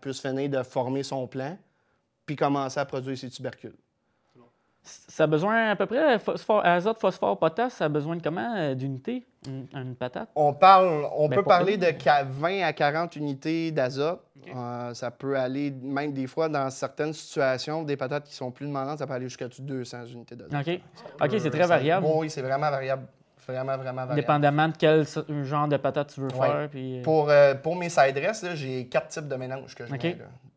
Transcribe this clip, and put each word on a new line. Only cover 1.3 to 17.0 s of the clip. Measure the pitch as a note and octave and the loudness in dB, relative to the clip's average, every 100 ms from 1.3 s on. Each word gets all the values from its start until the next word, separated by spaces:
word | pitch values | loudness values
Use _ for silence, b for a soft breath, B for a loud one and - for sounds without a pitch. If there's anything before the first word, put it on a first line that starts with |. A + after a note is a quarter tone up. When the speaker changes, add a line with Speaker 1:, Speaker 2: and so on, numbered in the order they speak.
| C3 C#3 G3 _ _ _ _ _ _ | -8 -8 -10 _ _ _ _ _ _
Speaker 1:
puis | - | -10
commencer | C#3+ D3 C#3 C3+ D3 | 0 2 2 -2 -4
à | |
produire | C3+ C3+ C3 B2+ | -4 -6 -6 -8
ses | B2+ | -10
tubercules. | - B2+ - A#2 - _ _ _ _ _ B2 A#2+ _ _ _ | -10 -12 -10 -16 -18 _ _ _ _ _ _ _ _ _ _
Speaker 2:
Ça | - - - - | -20 -20 -12 0
a | D#3 | 2
besoin | D#3 G3 A3+ A3 | 4 2 2 2
à | G3+ | 0
peu | |
près, | F#3+ A#3+ D#4+ A3 | 0 2 4 2
phosphore, | - E3+ - G#3+ | 0 -4 0 2
azote, | F3 F3 F#3 A3+ | 4 2 0 0
phosphore, | F#3+ F3+ G3 G3 | 0 0 -2 2
potasse, | D#3+ E3 B3 | 0 2 -4
ça | - | -2
a | D#3 | 0
besoin | D3 D3 E3+ | 0 -2 -4
de | |
comment, | D3+ F3+ A#3 G#3+ | -4 -4 -4 -2
euh, | D3 | -2
d'unités, | C3 C#3 C3 A3 B3 - _ C3+ | -2 -4 -6 -6 -8 -10 _ -14
une, | C3 C3 | -12 -12
une | C#3 B2+ | -10 -10
patate ? | B2 B2+ - A3 | -8 -8 -8 -6
Speaker 1:
On | D#3 D3 | 2 2
parle, | C#3+ F#3+ F#3+ F#3 D3+ C#3+ | 8 10 10 8 2 -2
on | D3 D3+ | 0 2
Speaker 2:
Ben, | C3 | 2
Speaker 1:
peut | |
Speaker 2:
pour | G3 | 4
Speaker 1:
parler | F3+ F#3 | 4 4
Speaker 2:
une | G#3 | 2
Speaker 1:
de | F3 | 0
qua-, | C3+ E3 D3 | 2 4 4
vingt | C3+ C3+ E3 G3 | 2 -4 -4 0
à | E3 | -2
quarante | D3+ D3 D#3 E3+ | 0 0 0 -4
unités | D3+ D3 C3+ D#3+ E3 E3 | -6 -6 -4 -4 -2 -2
d'azote. | D3+ B2+ C3+ D3+ F#3+ _ C3+ | -2 -2 -2 -4 -4 _ -20
Speaker 3:
Ok. | F3+ C3 | -14 -10
Speaker 1:
Euh, | A#2+ A#2+ A#2+ | -8 -8 -10
ça | A#2 A#2+ | -8 -10
peut | - C3+ C#3 | -6 -2 -2
aller, | B2+ C3+ C#3+ | 0 -2 -4
même | C3 C3 C#3 D3 | -6 -4 -2 -2
des | C3+ C3 | -4 -4
fois, | - D#3+ | -2 0
dans | D3 C3+ | 0 -2
certaines | B2+ C3+ - | -4 -8 -4